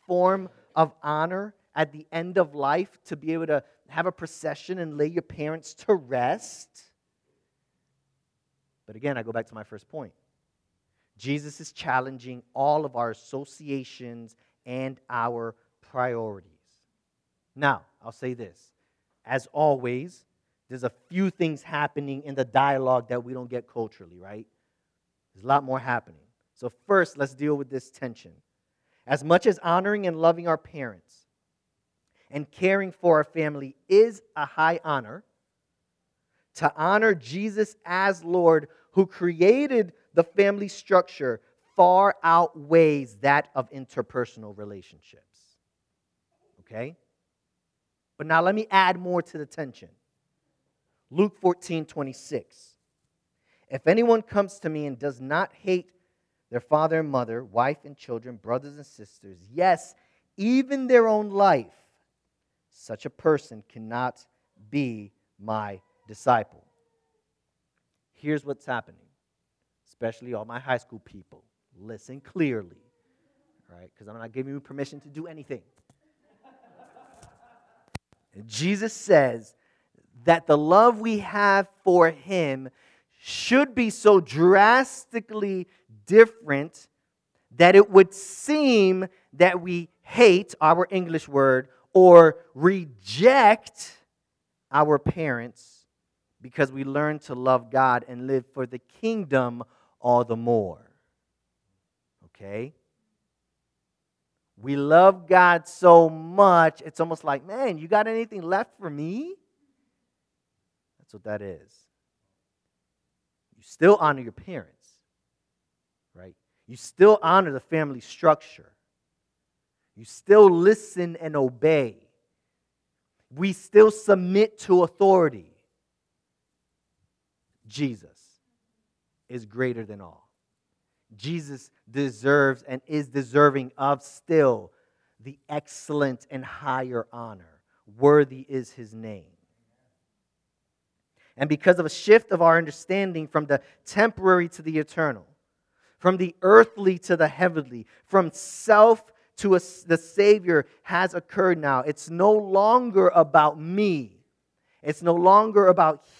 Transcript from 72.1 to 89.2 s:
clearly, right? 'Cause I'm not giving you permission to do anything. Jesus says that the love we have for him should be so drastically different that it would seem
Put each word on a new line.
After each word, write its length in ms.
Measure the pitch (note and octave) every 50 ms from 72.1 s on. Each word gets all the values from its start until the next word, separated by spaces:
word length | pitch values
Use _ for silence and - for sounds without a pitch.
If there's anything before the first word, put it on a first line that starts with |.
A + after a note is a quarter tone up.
| C3 C#3
clearly, 640 | C#3+ - _ F#3+ E3 C#3+ B2 A2 G2 F2 E2+ _ _ _ _ _ _ _ _ _ _ _ _ _ _ _ _ _ _ _
right? 220 | F2 F2 F2+ F#2 _
'Cause 120 | _ G#2+ G#2
I'm 100 | G#2+ A2+
not 140 | A2+ A2+ A2+
giving 220 | C3 C3 C3+ C#3
you 60 | C#3+
permission 400 | C#3 _ C#3 C#3 C#3 C#3 - C#3+
to 80 | _ D3
do 200 | C#3+ D3+ E3 E3+
anything. 340 | D#3+ D#3 C#3 _ C#3 A#2 - _ _ _ _ _ _ _ _ _ _ _ _ _ _ _ _ C4+ C4 _ _ _ _ _ - _ _ - B3 _ _ _ - - _ _ _ A#3+ A#3+ _ _ _ _ _ _ _ _ - _ _ _ _ _ _ _ G2 G#2+
Jesus 460 | A2+ G#2+ A#2 D3 F3+ G3+ G3 G#3+ A3+ -
says 640 | - - - G3 D#3 C#3 B2+ A#2 A#2 G#2+ _ _ _ _ _ _ _ _ _ _ _ _ _ _ A#2+ A#2
that 220 | E3 E3 E3 E3
the 100 | - D3+
love 440 | D3 D3+ D#3 F3 G3+ A3+ A#3+ A#3 G#3
we 180 | A3 A3+ A3 G#3
have 500 | G3 F3+ - G#3 G#3 G3+ G3 G3 G3 F#3+ _ _ _
for 280 | F#3+ F3+ F3 E3 E3
him 600 | E3 D3 C3 F3+ G3 F#3 E3 C#3+ C3+ C3 C3+ B2+ _ _ _ _ _ _ _ _
should 640 | _ _ _ - - - - - A#3+ C4 D4 C#4 A#3
be 160 | B3 A#3+ A3
so 300 | - - - G#3 G#3 F#3+
drastically 1500 | E3 - A#2 D3 E3 F3+ F#3+ F#3+ G3+ G#3+ A#3+ C4 C4+ C4 - - - _ - A#3 G3+ _ G#3+ G#3+ G3+ G3+ F#3+ F#3 F3+ - _ _ _ _ A2+ G#2+ G2+
different 840 | - F3 A3 A3+ A3 - _ - D3+ C#3+ C#3 D3 E3+ - - - _ _ _ _ _ _ _ _ _ _ _ _ _ -
that 240 | - E3+ F3 F#3+
it 140 | G3 G#3 G#3
would 240 | F#3+ F#3+ F#3+ F#3 -
seem 920 | - - - - - - - D4 D4+ D4+ C4+ B3 A3 G3 F#3 F#3 F#3 F#3+ F3+ - _